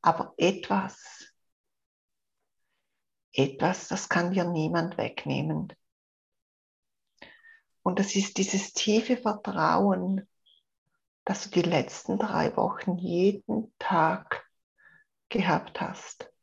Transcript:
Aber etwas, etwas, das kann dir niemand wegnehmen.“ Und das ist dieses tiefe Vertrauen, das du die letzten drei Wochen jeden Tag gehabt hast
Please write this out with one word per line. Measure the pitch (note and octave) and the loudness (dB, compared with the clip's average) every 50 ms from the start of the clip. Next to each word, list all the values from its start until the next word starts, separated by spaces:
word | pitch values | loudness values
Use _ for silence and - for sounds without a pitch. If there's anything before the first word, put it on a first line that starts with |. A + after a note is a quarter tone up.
Aber | - - D#3 - - - - | 4 4 2 2 -4 -8 -2
etwas, | - E3 F3+ F#3+ - - - G3+ G3 F#3 G2 - - - - - - - - _ _ _ _ _ _ _ _ _ _ _ _ _ _ _ _ _ _ _ _ _ _ _ _ _ _ _ _ _ _ _ _ _ _ _ _ _ _ _ _ - | 2 2 2 2 2 -2 0 0 0 0 -4 -10 -16 -20 -20 -20 -20 -20 -20 _ _ _ _ _ _ _ _ _ _ _ _ _ _ _ _ _ _ _ _ _ _ _ _ _ _ _ _ _ _ _ _ _ _ _ _ _ _ _ _ 2
etwas, | - C3+ C3+ C3+ - C#3+ E3+ F#3 - - - | 2 2 2 2 0 0 0 0 -2 -6 -8
das | - F#3+ - | -6 -6 -4
kann | - - F3 F3 F3 | 0 0 0 2 2
dir | F#3+ F#3+ F3 | 0 0 0
niemand | F3 F3 D#3 D#3 D#3+ E3+ E3+ E3 E3+ - | 0 0 0 0 0 0 0 -2 -2 -2
wegnehmen.“ | - - - - - - - C#3 C3+ D3 D#3 D#3 D3+ - - - _ _ _ _ _ _ _ _ _ _ _ _ _ _ _ _ _ _ _ _ _ _ _ _ _ _ _ _ _ - - - - _ - - _ _ _ _ _ _ | -4 -4 -4 -6 -8 -4 -4 -2 -2 -2 -2 -2 -4 -4 -8 -12 _ _ _ _ _ _ _ _ _ _ _ _ _ _ _ _ _ _ _ _ _ _ _ _ _ _ _ _ _ -20 -20 -20 -20 _ -20 -20 _ _ _ _ _ _
Und | F#3 F3+ G3+ | -2 0 0
das | G3 - - | -2 0 2
ist | - - - - | 0 0 0 0
dieses | - F#3+ - - G3 - - - | -2 -2 0 0 -2 -2 -2 -4
tiefe | - - G#3+ G#3 A3+ A3 - B3+ | -2 2 4 2 2 4 2 -2
Vertrauen, | A#3+ - A3 G3+ G#3 - G#3 F#3+ E3+ D#3 D#3+ E3 F3 G3 G3+ F#3+ F3+ F3+ F#3 G3 F#3+ - _ _ _ _ _ _ _ _ _ _ _ _ _ _ _ _ _ _ _ _ | 0 0 -4 -4 -2 -6 -6 -2 0 2 4 4 4 4 4 2 2 0 -2 -2 -2 -4 _ _ _ _ _ _ _ _ _ _ _ _ _ _ _ _ _ _ _ _
das | - G3 - - | -4 -4 -4 -6
du | - | 0
die | - F3 E3+ E3+ | 0 2 2 4
letzten | E3+ C#3+ - - - - - - F#3+ | 2 2 0 0 -8 -12 -6 -4 -2
drei | G3+ G#3+ G#3+ - - - - - | -2 -2 0 0 0 0 0 2
Wochen | - - G#3 G#3 - - G3 F3+ | 0 0 0 -2 -4 -4 -4 -4
jeden | F3 F3+ F3 E3+ F3 F#3 G3+ G3+ G3 _ - A3 A3 A3 - _ _ | -2 -4 -2 2 4 4 4 2 0 _ -4 -4 -4 -4 -6 _ _
Tag | - - - E3 D#3 D#3+ E3+ F#3+ - - - - - _ _ _ _ _ _ _ _ - _ _ _ _ _ _ _ _ | -4 0 2 4 4 4 2 -2 -6 -8 -8 -8 -8 _ _ _ _ _ _ _ _ -20 _ _ _ _ _ _ _ _
gehabt | - - F#3 F3+ D#3 - - - - - | -2 0 2 4 2 2 0 -6 -8 -8
hast | - - - - - - - _ - - _ _ | -8 -8 -8 -12 -16 -18 -16 _ -18 -20 _ _